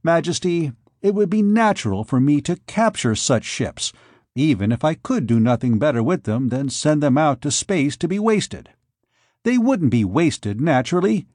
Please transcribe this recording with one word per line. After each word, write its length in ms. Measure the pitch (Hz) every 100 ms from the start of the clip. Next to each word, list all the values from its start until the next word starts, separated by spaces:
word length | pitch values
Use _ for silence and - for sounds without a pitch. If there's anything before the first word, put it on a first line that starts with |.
Majesty, 720 | 165 170 156 165 180 170 151 117 _ _
it 140 | 202 202
would 140 | 202
be 120 | 214
natural 640 | 202 214 220 190 107 98
for 160 | 110 131
me 220 | 139 147
to 160 | - 175 -
capture 480 | - 220 - 120 107
such 300 | - 117 -
ships, 460 | - 104 - - - _ _ _ 123
even 360 | 151 104 104
if 120 | 117
I 120 | 156 160
could 320 | - 254 117
do 120 | 117
nothing 400 | 117 120 127 110
better 240 | 151 117
with 200 | 113 185
them 260 | - 113 131
than 200 | 127 139
send 320 | - 151 151
them 160 | 143 131
out 240 | 156 135
to 100 | 147
space 440 | - - 185 143 -
to 100 | 170
be 120 | 196
wasted. 500 | 220 208 - 82 - _ _ _ _ _ _ _
They 140 | 233 247
wouldn't 340 | 233 254 143
be 140 | 117 98
wasted, 540 | 127 170 - 104 104
naturally. 680 | 160 160 127 180 190 214 -